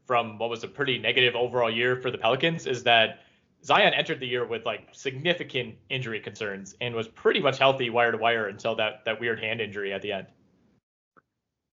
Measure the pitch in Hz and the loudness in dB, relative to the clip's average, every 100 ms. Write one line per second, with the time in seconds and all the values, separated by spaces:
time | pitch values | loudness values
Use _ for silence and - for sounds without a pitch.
0 | - 120 113 107 117 113 101 - 135 117 | -2 0 0 -4 -6 -6 -8 -4 -2 0
1 | 110 123 127 117 120 123 113 113 123 127 | 2 4 4 4 0 2 0 2 0 0
2 | 127 - 113 131 165 165 139 123 117 117 | -2 0 2 2 2 -2 -4 -2 4 6
3 | 110 - _ _ _ _ 156 160 196 139 | 4 0 _ _ _ _ 2 4 4 2
4 | 147 139 127 120 113 113 117 104 - - | -2 -4 -4 -2 -2 -4 -4 -6 -8 -10
5 | 139 127 165 175 143 135 113 107 - 131 | -8 -4 -2 -2 -2 -6 -6 -10 -8 -6
6 | 113 107 107 101 107 98 98 - 123 117 | -6 -8 -8 -8 -6 -6 -10 -8 -6 -6
7 | 113 - 220 226 143 127 135 131 120 117 | -6 -2 0 2 2 4 4 4 0 2
8 | 120 110 113 117 104 101 117 110 107 - | 2 4 2 2 -2 -4 -4 -2 -2 -4
9 | - 110 120 110 110 117 104 101 98 98 | -6 -4 -2 -4 -4 -4 -6 -6 -6 -6
10 | 101 98 - _ _ _ _ _ _ _ | -6 -8 -8 _ _ _ _ _ _ _
11 | _ _ _ _ _ _ _ | _ _ _ _ _ _ _